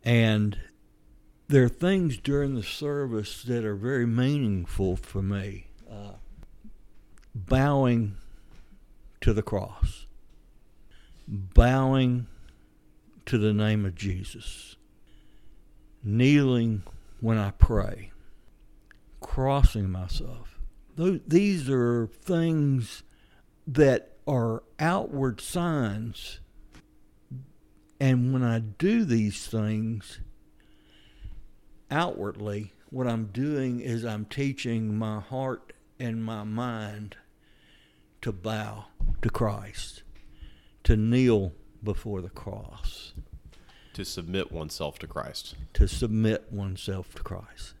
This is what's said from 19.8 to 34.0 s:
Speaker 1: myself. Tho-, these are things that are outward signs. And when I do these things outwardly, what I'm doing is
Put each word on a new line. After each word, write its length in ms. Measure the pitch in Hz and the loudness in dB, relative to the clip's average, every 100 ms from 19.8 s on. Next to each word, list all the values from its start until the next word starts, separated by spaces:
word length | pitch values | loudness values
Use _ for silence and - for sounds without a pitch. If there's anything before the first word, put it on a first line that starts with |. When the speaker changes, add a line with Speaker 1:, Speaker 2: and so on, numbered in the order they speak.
| 95 | -2
Speaker 1:
myself. 680 | 92 92 - - - - - - - - - | -2 -2 -4 -4 -10 -14 -10 -12 -12 -16 0
Tho-, 240 | 175 180 - | 2 2 4
these 420 | 165 202 185 135 | 4 6 2 0
are 380 | 135 120 120 113 | 2 4 2 0
things 960 | - - 170 165 160 143 135 110 - - - _ - - _ - | -6 -2 0 2 2 4 2 -2 -10 -20 -20 _ -20 -20 _ -6
that 500 | 131 143 123 - - - | 6 6 6 -2 -12 -2
are 360 | 135 117 113 - - | 0 0 -2 -8 -2
outward 640 | 156 185 - 139 135 113 | 0 0 -2 -2 -2 -2
signs. 1000 | - 180 175 156 117 101 117 - - - - - - - - _ - _ _ 131 135 - _ - _ _ | -6 -2 0 0 0 -2 -8 -10 -14 -16 -20 -20 -20 -20 -20 _ -20 _ _ -16 -16 -20 _ -20 _ _
And 320 | 135 127 123 | 2 4 2
when 100 | 131 | 2
I 180 | 120 113 | 2 0
do 440 | 110 104 180 233 | -2 -2 2 2
these 420 | 202 117 107 98 - | 2 2 2 -2 -6
things 720 | 110 107 107 110 113 - - - - - - _ - _ - - - - - - - - - - | -2 -2 -2 -2 -6 -10 -14 -14 -14 -20 -20 _ -20 _ -20 -20 -18 -14 -14 -16 -20 -20 -20 -6
outwardly, 840 | 143 175 - 101 101 104 101 107 - - | -2 -2 -4 -8 -6 -6 -6 -8 -16 -14
what 180 | 127 127 | -4 -2
I'm 180 | 113 110 | -2 -4
doing 540 | 104 143 147 131 120 | -4 -2 -2 -2 -4
is 240 | 120 117 | -4 -4